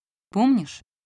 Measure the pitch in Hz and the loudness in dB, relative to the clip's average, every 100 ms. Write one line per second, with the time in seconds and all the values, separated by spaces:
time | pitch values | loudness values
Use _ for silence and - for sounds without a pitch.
0 | _ _ _ 196 254 247 147 - - _ | _ _ _ 0 2 2 -2 -12 -20 _